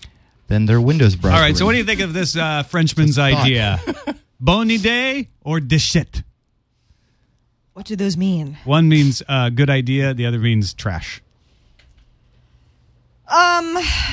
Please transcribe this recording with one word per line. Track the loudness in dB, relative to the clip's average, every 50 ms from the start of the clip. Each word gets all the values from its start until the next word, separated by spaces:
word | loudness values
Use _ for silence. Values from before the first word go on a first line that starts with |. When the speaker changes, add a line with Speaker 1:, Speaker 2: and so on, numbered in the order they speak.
| -20 -20 _ _ _ _ _ _ _
Speaker 1:
than | -2 0 2 2
their | 2 2 4
Windows | 4 2 4 4 4 4 4
browser. | 2 2 2 4
Speaker 2:
All | 4
right, | 4 2 2
so | 2 0
what | 0 0
do | 0
you | 0
think | -2 -2 -2
of | -4 -4 -4
this, | -4 -4 -4 -4
uh, | -4 -4 -4 -4 -4 -4
Frenchman's | -4 0 0 0 0 2 2 2 2 2
Speaker 1:
Just | 2 2 2 2
thought. | 2 2
Speaker 2:
idea? | 2 2 2 0 0 -2 -2 -4 -8 -10 -8 -10 -10
Speaker 1:
<laughs> | -10 -10 _ _ _ -4
Speaker 2:
Bonne | 0 0 2 2 2 0
idée | 0 0 0 0 -2 -2 -2 -4 -4 -6 -8 -10 _ _ -8
or | -6 -4 -4
de | -2 0 0
shit? | 0 0 0 -2 -2 -2 -4 -8 -10 -10 -12 _ _ _ _ _ _ _ _ _ _ _ _ _ _ _ _ _ _ _ _ _ _ _ _ _ _ _ _ _
Speaker 3:
What | -18 -12
do | -10 -6
those | -4 -4 -2 -2
mean? | -2 -2 -2 -2 -2 -4 -8 -12 -10 -4
Speaker 2:
One | 0 2 4 4 4
means, | 4 4 4 2 0 -2 -4 -4
uh, | -2 0 0 0
good | 0 0 2 2
idea. | 2 0 0 0 -2 0 0 -2 -2
The | -2 -4
other | -2 -2 0
means | 0 0 2 0 0 -2 -6
trash. | -8 -8 -8 -8 -8 -10 -12 -16 -18 _ _ _ _ _ _ _ _ _ _ _ _ _ _ _ _ _ _ _ _ _ _ _ _ _ _ _ _ _ _ _ _ _ _ _ _ _ _ _ _ _
Speaker 3:
Um, | 0 2 2 4 4 2 0 -2 -4 -4 -4 -4 -4 -6 -6 -6 -8